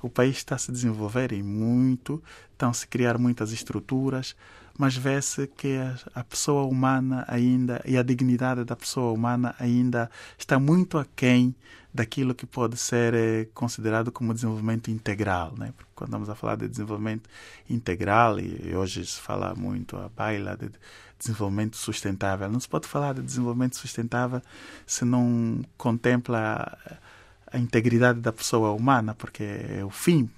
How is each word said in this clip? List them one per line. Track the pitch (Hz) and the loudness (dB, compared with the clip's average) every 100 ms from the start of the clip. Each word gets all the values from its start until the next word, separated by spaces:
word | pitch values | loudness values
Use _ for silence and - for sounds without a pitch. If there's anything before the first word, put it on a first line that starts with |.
O | 127 | -4
país | - 127 135 | 2 2 2
está | - 131 | -6 -6
a | |
se | - | -4
desenvolver | 123 123 107 107 117 127 | 0 0 0 -2 -2 -2
em | 104 | -2
muito, | 101 104 113 123 131 127 - 151 - - - | -2 0 2 4 4 2 -2 -8 -8 -20 -20
estão-se | - 123 123 - | -2 -2 0 -4
a | |
criar | - 123 117 | 0 2 4
muitas | 123 120 110 | 2 2 -2
estruturas, | 113 - 107 - 131 135 131 131 - - - - - | -6 -6 -8 -2 -2 0 -2 -6 -12 -20 -20 -20 0
mas | 139 127 | 0 2
vê-se | 131 139 139 - 139 | 0 0 -2 -4 -6
que | - 143 135 | -4 -4 -2
a, | 131 127 - - | -4 -8 -10 -12
a | |
pessoa | 120 - - 143 | -8 -4 2 2
humana | 135 131 131 131 131 127 - | 2 2 4 4 2 -2 -2
ainda, | 123 123 127 123 120 - | 2 4 4 2 -2 0
e | 127 | 2
a | |
dignidade | 123 127 131 123 127 127 | 4 2 4 4 2 -2
da | 120 120 | -4 -6
pessoa | - - 120 | -6 -2 0
humana | 113 120 123 123 - | 0 0 0 -2 -2
ainda | 123 120 127 120 117 - - - | 2 4 4 2 -2 -6 -20 -16
está | - 135 | 0 2
muito | 139 175 180 156 | 6 4 4 0
aquém | - - 127 123 123 127 - - - | -4 2 6 6 6 0 -16 -20 -10
daquilo | - 113 - 127 | -4 -2 0 -2
que | 123 123 | -2 -6
pode | - 117 120 | -2 -2 -2
ser, | - 120 117 | 0 2 4
eh, | 117 113 110 110 | 4 2 0 -2
considerado | - 120 - 110 110 113 | -4 -6 -2 0 0 0
como | - 117 | -2 -2
desenvolvimento | 113 117 110 110 113 113 | 0 -2 -2 -2 -2 -2
integral, | 110 110 101 101 90 80 107 | -4 -4 -2 0 0 -2 -8
né? | 110 - | -12 -12
Porque | - | -20
quando | - - | -12 -8
estamos | 110 104 | -6 -8
a | 107 | -6
falar | 107 107 | -4 -4
de | 110 | -4
desenvolvimento | 117 107 104 110 110 - - - - - | -6 -6 -4 -4 -6 -10 -20 -20 -20 -6
integral, | 120 117 90 92 107 117 101 | -6 -2 -2 2 6 6 2
e, | 92 87 82 | -4 -8 -6
e | 90 | -2
hoje | 95 92 90 | -2 -4 -8
se | - | -10
fala | - 95 95 | -8 -6 -4
muito | 92 95 98 98 92 | -4 -6 -6 -8 -10
à | 98 | -12
baila | - 104 104 98 95 | -6 -4 -4 -6 -8
de | 107 104 - - - _ | -10 -14 -20 -20 -20 _
desenvolvimento | - 107 101 98 110 - | -8 -4 -2 0 -2 -4
sustentável, | - 110 101 98 101 95 98 | -6 -4 -4 -2 -2 -2 -2
não | 117 | -4
se | - | -2
pode | 151 - | -6 -4
falar | 143 143 | -4 -2
de | 131 | -4
desenvolvimento | 127 131 120 120 127 - | -6 -2 -2 0 -2 -2
sustentável | 127 - 117 123 123 127 - - - - - | -10 -6 -2 0 0 -4 -8 -20 -20 -20 -8
se | - | -2
não | 123 123 120 120 117 117 120 _ | 2 4 4 2 2 -2 -6 _
contempla | 123 117 123 123 123 117 | 0 2 4 2 2 -2
a, | 110 110 - - - - - - - - - 127 | 0 -2 -6 -10 -18 -20 -20 -20 -20 -20 -8 -2
a | |
integridade | 120 120 120 117 123 120 | 2 4 4 6 6 4
da | 117 | -2
pessoa | 110 - 120 110 | -2 0 2 2
humana, | 104 123 131 107 | 2 4 4 2
porque | 107 - - | -6 -12 -8
é | 104 101 95 101 | -6 -6 -6 -6
o | 98 | -6
fim | - - 165 120 | -2 4 4 4